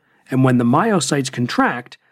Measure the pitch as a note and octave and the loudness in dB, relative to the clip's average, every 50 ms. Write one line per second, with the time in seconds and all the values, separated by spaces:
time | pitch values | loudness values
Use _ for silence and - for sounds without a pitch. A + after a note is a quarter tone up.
0 | _ _ _ _ _ - C3 C3 C3 C3 B2+ B2 A#2+ A#2 C3 D#3 G#3 A#3 G#3 E3+ | _ _ _ _ _ -4 0 2 2 4 4 2 2 2 2 2 2 2 0 0
1 | C#3+ - D#3 C#3+ C3 - - B2 B2 A#2+ - - C4+ A3 C#3 B2 - - - - | 0 -2 -2 -4 -4 -4 -6 -6 -6 -4 0 0 0 0 -2 -4 -10 -16 -20 -20
2 | _ _ | _ _